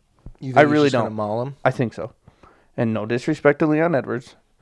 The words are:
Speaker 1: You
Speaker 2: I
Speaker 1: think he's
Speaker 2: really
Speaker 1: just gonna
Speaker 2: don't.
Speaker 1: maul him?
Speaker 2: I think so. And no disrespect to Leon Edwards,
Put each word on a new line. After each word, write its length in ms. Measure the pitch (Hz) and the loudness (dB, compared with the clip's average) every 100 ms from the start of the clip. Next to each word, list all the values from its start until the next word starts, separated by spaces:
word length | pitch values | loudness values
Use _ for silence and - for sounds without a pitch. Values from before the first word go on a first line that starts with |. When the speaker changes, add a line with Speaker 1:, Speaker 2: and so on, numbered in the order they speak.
| _ _ - - | _ _ -20 -14
Speaker 1:
You 100 | 135 | -2
Speaker 2:
I 40 | |
Speaker 1:
think 120 | 127 147 | 4 4
he's 60 | |
Speaker 2:
really 140 | 151 143 | 4 2
Speaker 1:
just 60 | |
gonna 120 | 127 113 | 2 -2
Speaker 2:
don't. 100 | 107 | -4
Speaker 1:
maul 260 | 104 110 | -4 -4
him? 140 | 135 139 | -6 -2
Speaker 2:
I 60 | 131 | -2
think 220 | - 117 | 0 -4
so. 180 | - - - _ _ - _ _ - | -6 -14 -14 _ _ -20 _ _ -4
And 180 | 117 | -2
no 100 | 110 | -2
disrespect 540 | 107 117 - 151 143 143 | -2 -4 -2 0 2 4
to 80 | 160 | 2
Leon 280 | 151 170 | 2 0
Edwards, 420 | 143 110 117 - - _ _ | 0 -4 -8 -10 -20 _ _